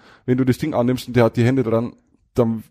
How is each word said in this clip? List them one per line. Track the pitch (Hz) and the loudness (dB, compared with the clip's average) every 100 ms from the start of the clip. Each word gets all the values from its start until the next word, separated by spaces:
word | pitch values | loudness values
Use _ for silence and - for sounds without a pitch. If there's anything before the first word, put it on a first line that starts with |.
| - - - | -20 -10 -2
Wenn | 127 | 0
du | 127 | 0
das | 120 | -2
Ding | 156 113 | -2 -2
annimmst | 120 127 - | -2 -2 -2
und | 123 | 2
der | |
hat | 113 - | 2 2
die | 117 | 0
Hände | 135 | 0
dran, | 113 113 120 - _ _ _ - | 0 -2 -4 -10 _ _ _ -2
dann | 117 113 - | -2 -2 -10